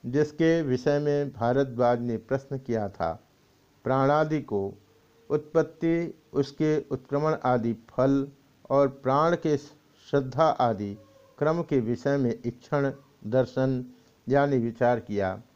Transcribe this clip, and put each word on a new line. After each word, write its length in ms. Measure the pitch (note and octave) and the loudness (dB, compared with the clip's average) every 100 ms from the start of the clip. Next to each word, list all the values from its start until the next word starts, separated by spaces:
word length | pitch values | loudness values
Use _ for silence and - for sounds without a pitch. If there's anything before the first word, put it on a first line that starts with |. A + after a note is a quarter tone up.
जिसके 580 | A#2+ C3 D3+ - D#3+ E3 | -2 0 0 2 2 2
विषय 360 | D3+ B2+ D3 C#3+ | 2 0 0 0
में 340 | D3 C#3+ C#3+ | 0 -2 -2
भारद्वाज 680 | - A#2 B2+ C#3 A#2 B2 B2 | -2 0 2 0 2 2 2
ने 160 | A#2+ A2+ | -2 -6
प्रश्न 420 | - C3+ - C3+ | -4 -6 -4 -10
किया 300 | C3 A2+ G2+ | -4 -4 -4
था, 340 | - E2 D#2+ _ _ _ _ _ _ | -4 -6 -6 _ _ _ _ _ _
प्राणादि 580 | - C3 C3+ D3 D#3 D3+ | -2 0 2 2 2 -2
को 320 | B2+ G#2 G2 - _ _ _ _ _ | -4 -4 -4 -10 _ _ _ _ _
उत्पत्ति, 840 | D3+ D3+ E3 D#3 - E3 E3+ E3+ - _ | -6 -2 -2 -2 -2 -2 -2 -4 -10 _
उसके 520 | - C3+ - D#3 D3+ - | -4 -4 -2 0 0 -2
उत्क्रमण 460 | C3 - C#3+ D#3 D#3 | -8 -4 -2 0 0
आदि 320 | B2+ B2 A#2 A2 - | 0 0 0 -4 -8
फल 380 | - C3+ C#3 C#3 - _ _ - | 0 2 2 -2 -10 _ _ -2
और 180 | C3+ C#3 | 2 2
प्राण 480 | C#3 B2+ C3+ D#3+ E3+ | 0 0 2 2 0
के 200 | D#3+ C#3+ | 0 -2
श्रद्धा 880 | - - _ _ - C#3+ C3 A#2+ | -4 -20 _ _ -2 -2 -2 2
आदि 540 | D#3+ - B2 G#2 G2+ G2+ - - - - | 2 4 0 0 -6 -10 -16 -20 -20 -2
क्रम 240 | D3 E3 | -2 0
के 180 | E3 C#3 | 0 0
विषय 360 | A2+ B2 C#3+ C#3+ | 0 -4 -2 0
में 220 | B2 A2+ A#2+ | 0 -2 -6
ईक्षण, 460 | - - D3 C#3 C3+ - _ G#2+ | -10 -4 -2 -2 -4 -18 _ -2
दर्शन 580 | B2 B2 - C3 B2+ B2 - _ _ - | 0 0 0 -2 -2 -6 -16 _ _ -2
यानी 320 | C#3 C#3+ C3+ | 2 2 0
विचार 420 | A#2 A2+ A#2+ A#2+ | -2 0 2 2
किया। 420 | - G2+ F#2+ G2 - | -2 -2 -2 -4 -12